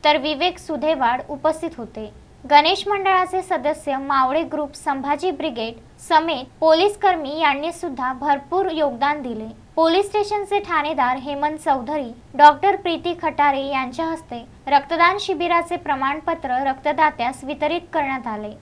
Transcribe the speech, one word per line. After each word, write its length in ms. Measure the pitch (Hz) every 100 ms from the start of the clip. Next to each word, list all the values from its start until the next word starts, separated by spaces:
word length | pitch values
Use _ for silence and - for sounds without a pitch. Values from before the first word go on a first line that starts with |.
| 302
तर 120 | 294
विवेक 420 | 285 285 359 359
सुधेवाड 640 | - 294 302 311 240 247 -
उपस्थित 480 | 285 208 214 233 -
होते. 340 | 220 - 214 - - - 269
गणेश 380 | 294 311 - 392
मंडळाचे 540 | 403 381 370 359 370
सदस्य, 560 | 370 330 294 302 - 269
मावळे 440 | 277 269 262 302
ग्रुप, 300 | 311 302 285 -
संभाजी 560 | 311 269 277 294 359
ब्रिगेड 420 | - 311 233 226 233 - - -
समेत 360 | 320 330 269 262 -
पोलीस 380 | 320 320 403 403
कर्मी 420 | 392 349 277 302
यांनी 320 | 311 277 311
सुद्धा 420 | 339 349 262 254
भरपूर 580 | 254 294 285 - 359 381
योगदान 500 | 320 285 240 277 302
दिले. 260 | 254 220 220 - - -
पोलीस 300 | 330 359 403
स्टेशनचे 540 | 415 415 415 392 403
ठाणेदार 580 | 403 330 294 294 247 262
हेमंत 400 | 262 285 294 311
चौधरी, 540 | 320 269 233 302 240 240 -
डॉक्टर 420 | 269 294 294 392 392
प्रीती 380 | 349 320 349 349
खटारे 440 | 320 294 294 269 277
यांच्या 380 | 269 254 254 330
हस्ते 380 | 320 - 240 233 - -
रक्तदान 500 | 277 - 330 339 403
शिबिराचे 560 | 392 320 349 339 339 349
प्रमाणपत्र 840 | 311 269 262 302 320 330 277 254 277
रक्तदात्यास 760 | 262 302 302 302 302 240 269
वितरित 380 | 269 294 302 339 339
करण्यात 340 | 320 277 262 233
आले. 240 | 214 214 214